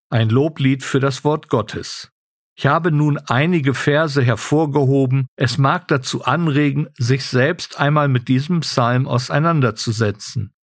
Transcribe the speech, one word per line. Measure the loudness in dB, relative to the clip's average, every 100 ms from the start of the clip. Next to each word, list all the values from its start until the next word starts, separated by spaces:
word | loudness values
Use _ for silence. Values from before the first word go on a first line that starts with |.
| _
ein | 0 2
Loblied | 2 0 0 0 0
für | -2 0
das | 0 -2
Wort | -2 -4 -2
Gottes. | -2 -2 -8 -10 -14 -16 _ _ _ _ -2
Ich | 0
habe | 2 2
nun | 0 0 -2
einige | -2 0 2 0 0 0
Verse | 0 0 0 0
hervorgehoben. | 0 0 0 0 2 2 2 2 2 0 -2 -2
Es | -2 2
mag | 0 0 0
dazu | -2 -2 -6 -2
anregen, | 0 0 2 0 0 -4 -2
sich | 0 0 0
selbst | 0 2 0 -6 -4
einmal | 0 2 2
mit | 0 2
diesem | 0 0 -2
Psalm | -2 0 2 2 0
auseinanderzusetzen. | -2 0 0 2 2 0 0 -4 -2 -2 -2 -8 -8 -10 _